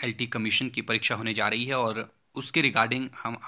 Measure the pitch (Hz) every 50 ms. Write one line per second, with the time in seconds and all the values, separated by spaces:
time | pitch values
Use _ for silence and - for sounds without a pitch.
0 | - 123 110 - 127 117 - 120 107 110 107 - 131 123 117 117 104 - 113 113
1 | - - 123 104 113 113 110 110 101 107 110 117 120 127 139 131 120 110 107 110
2 | 113 - _ _ _ _ - 135 127 - - 165 147 135 - 120 110 113 131 131
3 | 131 127 - - - 117 117 - -